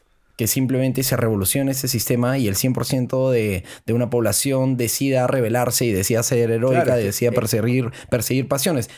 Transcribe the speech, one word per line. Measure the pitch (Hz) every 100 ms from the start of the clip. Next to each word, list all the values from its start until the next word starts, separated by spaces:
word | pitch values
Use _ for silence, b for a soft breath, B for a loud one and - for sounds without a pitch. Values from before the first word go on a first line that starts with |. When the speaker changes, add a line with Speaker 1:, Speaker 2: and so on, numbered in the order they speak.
| _ _ _ -
Speaker 1:
que | 113
simplemente | - 131 131 131 131
se | 131 123
revolucione | 113 107 95 139 135
ese | 135 131
sistema | 120 - 123 120 135
y | 123
el | -
cien | 131
por | 127
ciento | 120 131 117 131 131
de, | 123 107 92 B B -
de |
una | 117 123
población | 123 110 101 139 135 131 127
decida | 117 - 139 131 123
rebelarse | 131 113 120 123 117 123
y |
decida | 98 101 113
ser | 120 123 117
heroica, | 113 123 131
Speaker 2:
Claro, | 143 123
es |
que, | 101
Speaker 1:
decida | 101 120
Speaker 2:
eh, |
Speaker 1:
perseguir, | 117 113 113 110 127 117 B -
perseguir | 123 - 131 131
pasiones. | 139 190 151 113